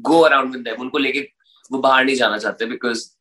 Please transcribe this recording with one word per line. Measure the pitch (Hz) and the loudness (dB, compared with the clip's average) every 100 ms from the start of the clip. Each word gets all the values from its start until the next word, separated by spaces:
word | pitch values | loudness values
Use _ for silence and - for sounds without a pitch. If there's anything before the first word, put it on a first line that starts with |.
go | 120 165 156 | 2 4 6
around | 139 131 | 4 0
with | 127 117 | -6 -10
them. | 120 | -10
उनको | 127 147 | -6 -4
लेके | 135 135 - _ _ _ _ | -2 -4 -8 _ _ _ _
वो | 127 | -2
बाहर | 131 131 131 | 4 4 4
नहीं | 131 | 2
जाना | 113 104 | 0 0
चाहते | 104 101 117 | -4 -6 -8
because | 120 123 113 - _ | -6 -6 -6 -10 _